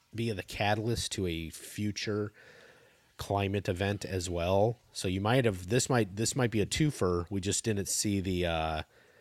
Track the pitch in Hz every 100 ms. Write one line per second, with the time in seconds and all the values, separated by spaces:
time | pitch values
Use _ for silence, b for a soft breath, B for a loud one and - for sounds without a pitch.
0 | _ 110 113 95 - - 104 107 110 113
1 | - - 92 82 80 - - - 104 -
2 | 113 104 104 - B B B B B B
3 | B - - 101 98 101 - 90 98 101
4 | - 92 90 85 87 98 110 117 _ -
5 | 98 95 104 131 117 92 90 123 - 123
6 | 98 101 113 139 120 107 92 - 151 -
7 | 92 87 85 98 95 - 113 101 92 -
8 | 107 98 95 90 87 80 80 78 - b
9 | b b